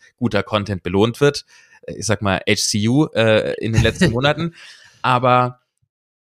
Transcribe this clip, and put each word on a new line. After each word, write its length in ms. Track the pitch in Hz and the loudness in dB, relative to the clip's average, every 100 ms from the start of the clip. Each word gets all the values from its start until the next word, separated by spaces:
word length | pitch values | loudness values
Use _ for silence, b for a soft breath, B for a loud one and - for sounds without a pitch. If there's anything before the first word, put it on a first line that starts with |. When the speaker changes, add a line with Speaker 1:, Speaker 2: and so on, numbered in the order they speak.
| b b | b b
Speaker 1:
guter 240 | 120 101 | -2 -2
Content 400 | - 107 98 95 | -2 -2 -2 -6
belohnt 400 | 87 95 113 117 | -2 2 2 2
wird. 240 | 143 - - b b b - | 0 0 -8 b b b -16
Ich 180 | - | -8
sag 160 | 101 104 | -4 -4
mal, 220 | 104 92 - | -2 -2 -2
H 100 | 107 | -2
C 320 | - 107 107 | -2 -2 0
U, 180 | 131 156 | 2 0
äh, 400 | - 113 107 - | 0 2 2 0
in 180 | - 110 | -4 -2
den 100 | 110 | 0
letzten 280 | 113 - 165 | 0 2 0
Speaker 2:
<laughs> 20 | |
Speaker 1:
Monaten. 400 | 113 143 151 165 B B B B B | 2 -2 -2 -6 B B B B B
Aber 600 | 123 127 123 123 123 123 _ _ _ _ _ _ | -2 2 4 2 2 -4 _ _ _ _ _ _